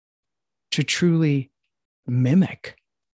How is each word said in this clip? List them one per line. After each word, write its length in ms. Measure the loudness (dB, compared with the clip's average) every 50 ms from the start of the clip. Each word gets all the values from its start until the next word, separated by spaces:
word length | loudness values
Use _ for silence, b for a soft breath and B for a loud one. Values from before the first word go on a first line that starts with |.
| _ _ _ _ _ _ _ _ _ _ _ _ _ _
to 120 | -6 -4 -4
truly 680 | -4 -2 0 0 0 2 2 0 0 0 -2 -4 -8 _ _ _ _ _ _ _ _ _ _ _
mimic 680 | -4 -2 0 2 2 4 2 2 2 -2 -10 -18 -20 -20 _ _ _ _ _ _ _ _